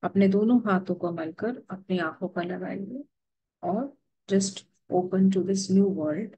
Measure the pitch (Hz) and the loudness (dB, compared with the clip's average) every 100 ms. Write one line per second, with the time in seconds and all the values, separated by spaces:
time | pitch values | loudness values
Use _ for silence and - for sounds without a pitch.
0 | 180 196 196 196 220 240 220 185 - 175 | -2 2 4 4 4 4 4 0 0 -4
1 | 175 170 160 - 214 254 - 190 - 185 | -4 -4 -8 -6 -6 -6 -10 -14 -4 -4
2 | 160 156 180 - 175 180 180 196 196 247 | -4 -6 -8 -6 -6 -8 -8 -8 -10 -10
3 | 294 _ _ _ _ _ 180 196 277 - | -14 _ _ _ _ _ -4 -2 -4 -10
4 | _ _ - 196 196 - - _ _ 180 | _ _ 0 0 0 -6 -20 _ _ -2
5 | 180 190 190 190 180 196 - 190 196 160 | 0 4 4 4 0 -2 2 4 4 2
6 | 151 151 226 | -4 -4 -8